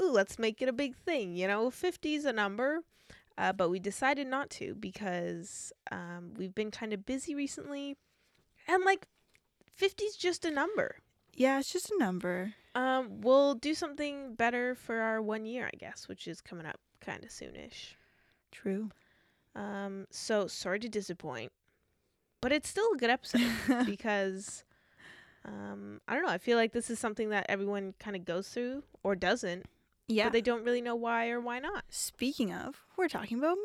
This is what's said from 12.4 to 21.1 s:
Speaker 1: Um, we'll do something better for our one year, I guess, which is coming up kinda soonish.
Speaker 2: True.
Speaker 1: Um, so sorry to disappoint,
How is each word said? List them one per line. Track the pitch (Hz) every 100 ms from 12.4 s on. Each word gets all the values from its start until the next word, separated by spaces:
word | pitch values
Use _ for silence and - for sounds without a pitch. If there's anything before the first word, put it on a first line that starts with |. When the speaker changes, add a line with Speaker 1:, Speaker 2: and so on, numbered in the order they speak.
| 190 - _ 247
Speaker 1:
Um, | 254 262 240 202
we'll | 214 269 285 240
do | 294
something | 311 320 285 294 285 269 226
better | 233 240 247 254
for | - 226
our | 220 220
one | 214 220
year, | 220 247 -
I | -
guess, | - - -
which | 190 -
is | 160
coming | - 175 160
up | - _ _
kinda | - - -
soonish. | - 64 - - - - - _ _ _ _ _
Speaker 2:
True. | - 196 196 214 - _ _ _ _ _ -
Speaker 1:
Um, | 202 202 196 196 196
so | - - 214 190
sorry | - 196 202
to | 226
disappoint, | 208 196